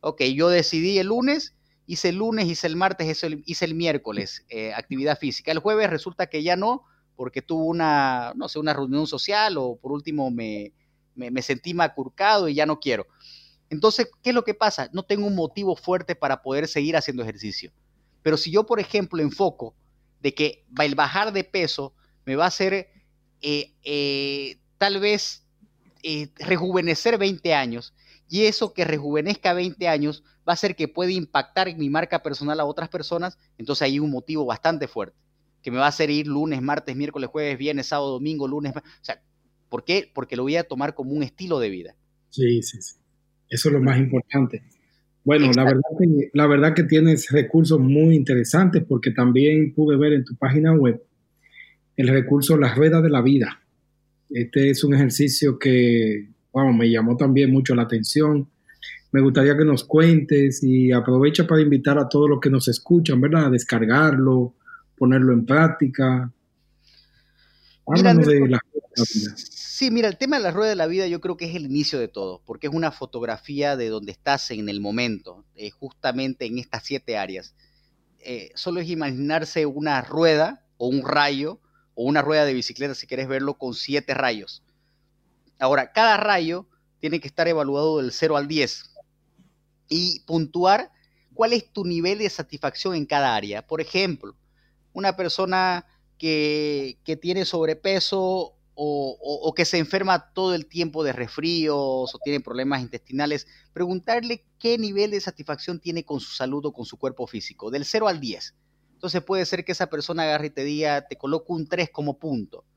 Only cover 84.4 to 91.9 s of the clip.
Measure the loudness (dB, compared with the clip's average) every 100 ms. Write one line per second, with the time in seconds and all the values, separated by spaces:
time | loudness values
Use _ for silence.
84.4 | -8 -20 _ _ _ _ _ _ _ _
85.4 | _ _ 0 2 0 2 4 4 2 0
86.4 | 0 -6 -10 _ _ _ -6 -6 -8 -2
87.4 | 0 0 0 0 0 0 -2 -2 0 0
88.4 | 0 -2 -2 -4 -16 -20 -20 _ _ _
89.4 | _ _ _ _ _ -4 -4 -8 _ -4
90.4 | -2 0 2 2 0 _ _ _ _ _
91.4 | 0 0 -4 -8 -4